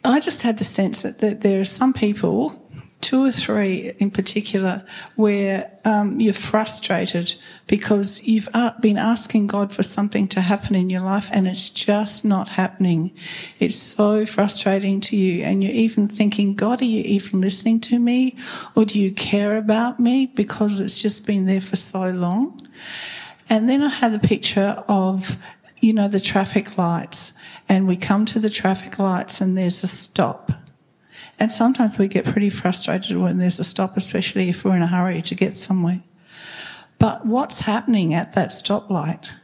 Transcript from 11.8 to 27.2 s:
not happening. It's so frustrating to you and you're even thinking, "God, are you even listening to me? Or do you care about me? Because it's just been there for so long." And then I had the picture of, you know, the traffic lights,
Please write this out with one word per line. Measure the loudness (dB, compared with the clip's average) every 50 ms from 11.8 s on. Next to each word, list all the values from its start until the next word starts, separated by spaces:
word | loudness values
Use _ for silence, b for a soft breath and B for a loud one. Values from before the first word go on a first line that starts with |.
| 0 0 0 0 0 0 -2 0 2
not | 2 0 0 -2 -4
happening. | -2 -2 -2 -2 0 0 2 2 2 2 0 -4 B B B B B B B B B _
It's | 0 2 2
so | 0 0 -2 0 2 2 2 2 0 -2
frustrating | -2 0 0 2 2 2 2 2 0 0 0 0 0 0 0
to | 0 0 2
you | 2 2 2 0 0 0
and | 0 0 0 0
you're | 0 2
even | 2 0 2 2 0 0
thinking, | 0 0 0 0 0 2 0 0 0 0
"God, | 0 0 0 0 0
are | 0
you | 0 0 0 0
even | 0 0 0 0 -2 -2 0
listening | 2 2 0 2 2 2 0 0
to | 2 0 0
me? | 2 2 2 2 2 0 0 -2 B B B B B B B B
Or | 2 2
do | 2 2 0
you | 0 0
care | -2 -4 -4 -2 0 0 0 0 -2
about | -2 0 0 2 2 2 -2 0 0
me? | 2 2 4 2 0
Because | 0 _ -4 -4 -4 -2 -2 0 0 0 -2
it's | 0 0 0 0
just | 2 0 0 0 -2
been | -2 -2 0 2
there | 2 0 0
for | -2 -2 -2
so | 0 0 0 -2 -2 -4 -2
long." | -2 -2 -2 -2 0 0 -2 -2 -6 -16 -20 B B B B B B B B B B B B B B B B 0
And | 2 2 4
then | 2 2 2
I | 2 0
had | 0 2 0 0 2
the | 2 2
picture | 2 2 2 0 0 2 2 2 2 0 -4 -2
of, | 0 0 2 2 2 0 -2 -4 -6 -8 B B B B B B -20 _ _
you | 2 4
know, | 4 4 2
the | 2 0 -2
traffic | -2 0 0 0 0 2 -2 -2 -2 -2 -4
lights, | -2 0 0 0 -2 -2 -2 -2 -2